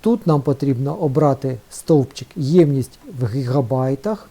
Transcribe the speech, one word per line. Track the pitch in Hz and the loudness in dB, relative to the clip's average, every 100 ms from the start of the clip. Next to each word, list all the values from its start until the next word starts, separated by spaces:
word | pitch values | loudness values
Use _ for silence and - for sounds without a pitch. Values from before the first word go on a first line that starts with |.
Тут | 220 233 - | 0 0 2
нам | 151 | 0
потрібно | 135 135 139 123 135 156 | 2 -2 0 -2 -2 -2
обрати | 160 131 151 135 135 123 - | -2 2 2 2 -4 -8 -12
стовпчик | - - 156 127 - - - | -20 2 2 2 -6 -14 -6
«Ємність | 135 180 156 139 123 - 285 151 | 2 4 4 2 -4 -10 -18 -6
в | 123 | -4
гігабайтах». | 120 123 135 117 131 131 139 208 220 - | -4 -2 -2 0 0 0 -2 -4 -6 -10